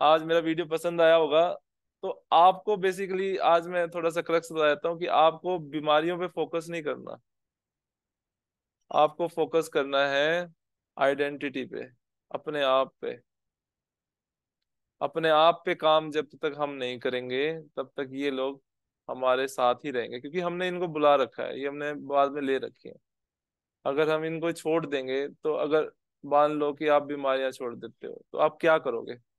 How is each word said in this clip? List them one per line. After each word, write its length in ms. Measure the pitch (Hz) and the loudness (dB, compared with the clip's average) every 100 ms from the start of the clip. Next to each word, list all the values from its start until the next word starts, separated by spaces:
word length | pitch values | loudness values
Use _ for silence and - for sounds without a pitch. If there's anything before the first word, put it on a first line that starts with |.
आज 220 | 147 160 | 4 4
मेरा 180 | 160 170 | 4 2
वीडियो 260 | 160 165 160 | 2 -2 -2
पसंद 340 | 160 175 170 | -4 -2 4
आया 140 | 160 | 6
होगा, 440 | 165 151 151 175 - _ _ _ _ | 6 6 4 2 0 _ _ _ _
तो 220 | 190 - - | -10 -10 2
आपको 440 | 160 180 185 214 208 | 6 6 6 0 0
basically 600 | 190 185 190 190 196 185 | 0 -2 -4 -4 -2 0
आज 280 | 127 170 170 | 4 2 2
मैं 240 | 180 170 | -4 -4
थोड़ा 200 | 170 165 | -2 -2
सा 120 | 165 | -2
क्रक्स 300 | 165 165 - | 0 -2 -2
बता 160 | 160 151 | 0 2
देता 200 | 143 165 | 2 -2
हूँ 100 | 165 | -4
कि 80 | 175 | 0
आपको 520 | - 160 160 180 180 | 4 4 2 -2 -4
बीमारियों 600 | 147 151 151 151 165 175 | -4 -4 2 2 2 -2
पे 80 | 175 | -6
फोकस 400 | - 156 165 165 | -4 -4 -4 -6
नहीं 140 | 170 | -8
करना, 360 | 147 127 - 120 _ _ _ _ _ _ _ _ _ _ _ _ _ _ _ _ - | -6 -8 -10 -16 _ _ _ _ _ _ _ _ _ _ _ _ _ _ _ _ -4
आपको 340 | - 151 151 170 | 2 2 0 -4
फोकस 400 | 165 151 165 156 | -2 0 0 0
करना 380 | 156 139 139 143 | -2 0 0 0
है 480 | 139 151 170 175 _ _ _ _ - | 0 0 -2 -4 _ _ _ _ -2
आइडेंटिटी 640 | 165 139 143 143 143 131 | 0 2 -2 -4 -8 -8
पे, 260 | 123 117 127 _ _ _ - | -8 -10 -12 _ _ _ -12
अपने 300 | 147 - 147 | -12 -6 -2
आप 320 | 135 131 135 _ | 2 2 0 _
पे। 200 | 127 123 _ _ _ _ _ _ _ _ _ _ _ _ _ _ _ _ _ - | -10 -10 _ _ _ _ _ _ _ _ _ _ _ _ _ _ _ _ _ -8
अपने 280 | 143 160 160 | -8 -2 2
आप 340 | 151 160 170 185 | 4 4 2 -2
पे 80 | |
काम 360 | 170 156 156 156 | -2 2 2 0
जब 160 | 151 143 | -4 -6
तक 280 | 143 156 143 | -6 -8 -4
हम 120 | 143 | -6
नहीं 280 | 135 123 123 | -6 -8 -6
करेंगे, 600 | 127 123 127 127 151 160 | -4 -4 -4 -4 -4 -6
तब 300 | 147 - 131 - | -10 -10 -10 -8
तक 120 | 135 | -10
ये 200 | 135 143 | -6 -4
लोग 320 | 131 135 139 _ _ _ _ - | -4 -4 -6 _ _ _ _ -14
हमारे 380 | 127 127 127 135 | -2 0 0 0
साथ 260 | - 123 | 0 0
ही 160 | 123 151 | 0 -4
रहेंगे, 300 | 127 117 123 | -6 -6 -8
क्योंकि 200 | 143 175 | -8 -6
हमने 280 | 175 175 180 | -4 -4 -4
इनको 200 | 180 180 | -4 -4
बुला 260 | 151 147 | 2 4
रखा 280 | 143 123 - | 4 2 -4
है, 180 | 127 131 | -8 -6
ये 80 | 139 | -8
हमने 260 | 147 147 | -6 -8
बाद 380 | 147 135 143 139 | -8 -2 0 0
में 100 | 143 | 0
ले 160 | 135 131 | -2 -2
रखे 300 | - - - | -4 -12 -20
हैं। 100 | - _ _ _ _ _ _ _ _ - | -20 _ _ _ _ _ _ _ _ -4
अगर 240 | 139 156 | 0 0
हम 140 | 156 | 0
इनको 280 | 160 160 165 | -4 -4 -4
छोड़ 340 | 160 156 165 151 | -4 -2 -2 0
देंगे, 420 | 139 131 135 143 | -4 -2 -4 -4
तो 260 | - 156 | -6 -4
अगर 380 | 147 143 156 - - _ _ | -2 0 0 -2 -8 _ _
मान 280 | 143 143 151 | 0 2 4
लो 200 | 151 147 | 2 -2
कि 160 | 143 151 | -2 2
आप 140 | 147 | 2
बीमारियां 500 | 139 143 135 131 131 | 2 -4 -2 0 -2
छोड़ 220 | 127 127 | -6 -10
देते 320 | 117 117 - - | -10 -14 -14 -14
हो, 180 | - _ | -14 _
तो 60 | - | 0
आप 200 | 156 160 | 0 2
क्या 180 | 165 160 | 2 2
करोगे? 340 | 139 117 123 123 _ | 0 -6 -8 -14 _